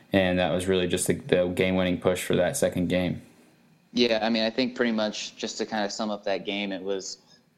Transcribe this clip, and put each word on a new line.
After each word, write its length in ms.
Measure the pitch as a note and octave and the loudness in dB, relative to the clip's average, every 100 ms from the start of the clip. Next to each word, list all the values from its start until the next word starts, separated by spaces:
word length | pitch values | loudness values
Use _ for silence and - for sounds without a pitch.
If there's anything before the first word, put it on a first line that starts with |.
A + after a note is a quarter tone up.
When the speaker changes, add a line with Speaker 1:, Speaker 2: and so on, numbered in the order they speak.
| - | -2
Speaker 1:
and 260 | G2 F#2 F2+ | 2 4 4
that 140 | F2 | 2
was 140 | F2+ F#2 | 0 2
really 220 | F#2 F2+ | 2 2
just 180 | F2+ - | 0 0
the, 80 | |
the 320 | F2 - F2+ F2+ | -2 2 2 2
game-winning 540 | F2+ F#2 F#2 F#2 F2 | 0 2 2 2 0
push 240 | F#2 - | 0 0
for 100 | - F#2 | 0 2
that 200 | F2 - | 2 2
second 320 | F#2+ F#2 F2 | 0 2 0
game. 340 | F2+ F2+ - - - - _ _ _ _ | 0 0 -4 -10 -20 -20 _ _ _ _
Speaker 2:
Yeah, 260 | A#2+ A#2+ A2 | 0 2 2
I 80 | A2 | 2
mean, 140 | A#2 | 0
I 80 | A2 | 0
think 240 | A2+ B2 | 0 -2
pretty 180 | B2 A#2+ | 0 0
much 440 | A2 G#2+ G#2 - - | 2 0 -4 -10 -8
just 200 | A2 - | -8 -6
to 60 | A2 | -4
kinda 220 | A2 G2+ | -4 -4
sum 220 | - A2 | -4 -6
up 140 | G2+ | -6
that 200 | G2+ F#2+ | -4 -4
game, 280 | G2 G2+ G2+ | -4 -6 -4
it 100 | F#2+ | -6
was 360 | F#2+ G2 - - _ - _ | -4 -6 -6 -14 _ -20 _